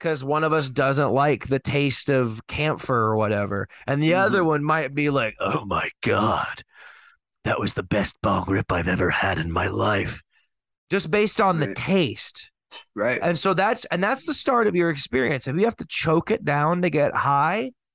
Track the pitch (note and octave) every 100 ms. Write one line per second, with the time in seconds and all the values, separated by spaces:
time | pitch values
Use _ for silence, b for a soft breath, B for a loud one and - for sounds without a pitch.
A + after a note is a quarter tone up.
0 | E3 D3 C3+ D3+ D#3+ D#3 C3+ B2 C3+ C#3
1 | C3+ B2+ D3 B2 - C3+ - C#3+ C#3 -
2 | - C3 A#2+ A2 - - D3+ D#3+ - B2
3 | A2 A2 G#2 G#2 G2+ G2+ G2+ B - C#3+
4 | D#3 F3+ F#3+ G3 E3 D3 D3+ D#3+ C#3 C#3
5 | D3 C#3 A2 - F#2+ - G2 F2+ - -
6 | A#2 G#2 A2 G#2 - - - B B B
7 | B B _ _ G#2 G2+ G#2+ - F#2 G#2
8 | F#2 - G#2+ F#2+ F2+ G2 - F2 E2+ F#2
9 | F2+ - G2 E2 E2 E2+ F#2 G2+ G#2+ G2
10 | D#2+ - _ _ _ _ _ _ - F#3+
11 | D#3+ G#3 G#3+ - G3 E3+ C3+ - A#2+ F#3+
12 | C3 - - - - _ _ B B G#2
13 | A2+ B2 E3+ E3+ F#3+ F3+ G3 - - F3+
14 | G3 C4+ - C#4 - A#3+ G#3 F3 E3+ C#3+
15 | - A#3+ - C3+ C3 D#3 A3+ - - -
16 | D#3+ E3 - - D3 C#3+ D#3 F3 F3 D3
17 | C#3+ - B2+ C#3+ D#3 G#3 B3+ - _